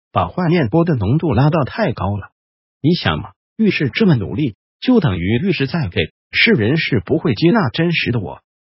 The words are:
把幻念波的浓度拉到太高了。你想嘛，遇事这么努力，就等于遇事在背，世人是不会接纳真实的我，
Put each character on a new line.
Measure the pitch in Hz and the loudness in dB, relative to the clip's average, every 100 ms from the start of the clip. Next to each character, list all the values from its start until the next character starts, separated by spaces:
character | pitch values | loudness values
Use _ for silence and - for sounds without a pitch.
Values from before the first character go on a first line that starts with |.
| _ | _
把 | 104 87 | -4 -2
幻 | - 175 | -2 0
念 | 175 117 | 0 2
波 | 160 | 2
的 | 170 | 2
浓 | 135 95 147 | 0 0 0
度 | 175 | 0
拉 | 110 151 | 2 2
到 | 160 | 2
太 | 120 - 202 | -2 -2 -4
高 | 101 95 104 | -2 -4 -6
了。 | - _ _ _ _ _ | -10 _ _ _ _ _
你 | 143 | 0
想 | 175 - 78 | 0 0 -4
嘛， | - - _ - | -6 -18 _ -2
遇 | 214 | 0
事 | - 139 | 0 -2
这 | - 214 | 2 2
么 | |
努 | 131 78 | 2 0
力， | 104 147 - _ _ | -4 -4 -6 _ _
就 | - 240 | 2 2
等 | 151 90 | 2 0
于 | 90 117 | 0 0
遇 | 190 | 0
事 | 156 135 | -2 -2
在 | 175 107 | -4 -4
背， | 92 78 _ _ | -4 -6 _ _
世 | - 233 | 0 2
人 | 175 104 160 | 2 2 0
是 | - 117 | -2 -2
不 | - 160 | 0 -2
会 | 170 | 0
接 | 107 165 | 2 2
纳 | 233 135 | 2 0
真 | - 175 | 0 -2
实 | 160 - | -2 -2
的 | 117 | -4
我， | 80 65 _ _ | -6 -12 _ _